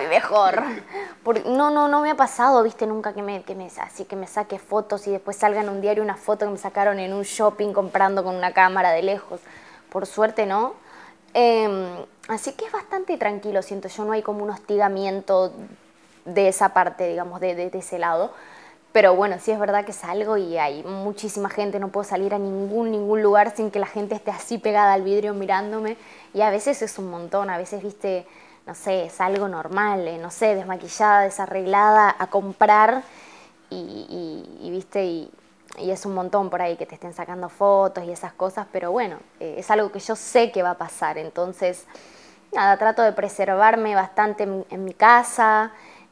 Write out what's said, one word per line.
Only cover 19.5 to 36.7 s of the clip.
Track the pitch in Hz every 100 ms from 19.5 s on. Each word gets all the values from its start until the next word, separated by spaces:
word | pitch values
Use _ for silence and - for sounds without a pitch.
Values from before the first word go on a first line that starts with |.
es | 214
verdad | 202 202
que | 208
salgo | - 170 202 214 208
y | 175 165
hay | 147 143
muchísima | 170 196 202 202 214 202 196
gente, | 214 208 196
no | 196
puedo | 196
salir | 202 190 196
a | 202
ningún, | 196 190 196 220 226
ningún | 214 202 214
lugar | 208 208 214 226
sin | 214
que | 202
la | 190
gente | 214 202
esté | 208 214
así | 180 - 233
pegada | 214 208 202
al | 190
vidrio | 190 202 208
mirándome. | 202 196 190 208 220 220 226 - - -
Y | 196
a | 214
veces | 202 277 277
es | 214 -
un | 190
montón, | 170 170 196 196
a | 175
veces, | 185 208
viste, | 202 202 196 180 - - - _ -
no | 165
sé, | 202 190 170
salgo | - 185 196 202
normal, | 165 160 190 208 196 165
eh, | 165
no | 170
sé, | - 214
desmaquillada, | 190 185 185 170 - 214 202
desarreglada, | 196 196 190 190 185 202 214 214 202 -
a | 185
comprar | 202 196 - 208 208 214 262 - - - - - _ -
y, | 185
y, | 170 104 - 180 165 156 - - 175
y, |
viste, | 180 185 202
y, | 180 165 - - _ _ - -
y | 185
es | 190 202
un |
montón | 185 180 202 185
por | 180
ahí | 175